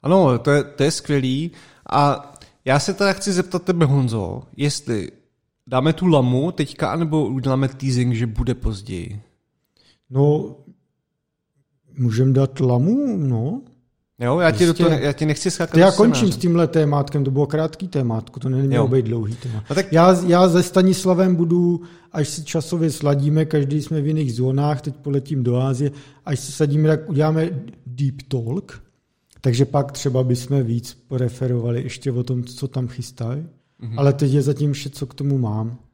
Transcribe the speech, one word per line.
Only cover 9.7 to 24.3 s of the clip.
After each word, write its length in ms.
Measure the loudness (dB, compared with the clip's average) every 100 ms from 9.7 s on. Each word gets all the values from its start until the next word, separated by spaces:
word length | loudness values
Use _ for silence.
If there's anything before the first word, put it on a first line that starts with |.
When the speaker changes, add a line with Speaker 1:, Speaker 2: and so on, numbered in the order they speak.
| _ _ _ _
Speaker 2:
No, 460 | 0 2 2 -4 -14 -20 -20 _ _ _ _ _ _ _ _ _ _ _ -4
můžem 340 | -2 2 2
dát 280 | 4 0 0
lamu, 560 | 0 2 2 2 0 -2
no. 440 | -2 -2 -2 -6 -10 _ _ _ _ _
Speaker 1:
Jo, 180 | -2 2
já 120 | 2
ti 140 | 4
do 60 | 2
Speaker 2:
Jistě. 140 | 4
Speaker 1:
toho, 140 | 2 2
já 140 | 0
ti 140 | -2 -2
nechci 240 | -2 -4
skákat 220 | -4 0
Speaker 2:
To 60 | 6
já 120 | 6
Speaker 1:
do 60 | 6
Speaker 2:
končím 180 | 4 4
Speaker 1:
scénáře. 220 | 0 0
Speaker 2:
s 20 |
tímhle 260 | 0 2 2
témátkem, 560 | 2 2 0 -2 -2
to 60 | -2
bylo 160 | 0 0
krátký 420 | 0 -4 -6 -6
témátko, 520 | -4 -2 -4 -8 -8
to 80 | -4
nemělo 360 | -2 0 2
Speaker 1:
Jo. 40 | 2
Speaker 2:
být 160 | 2
dlouhý 300 | 0 -4 -4 -6
téma. 280 | -8 -8 -4
Speaker 1:
No 40 |
tak 180 | -2 2
Speaker 2:
Já, 240 | 6 6 6 4
já 220 | 6 6
se 140 | 4
Stanislavem 720 | 2 4 4 4 2 2 4 2
budu, 440 | 2 2 2 0 -4 -20 _
až 160 | -4 -4
se 160 | -4
časově 460 | -6 -6 -4 -2 -2
sladíme, 540 | 0 0 2 2 2
každý 380 | 2 0 0 -2
jsme 180 | -2 -2
v 60 | 0
jiných 280 | 0 -2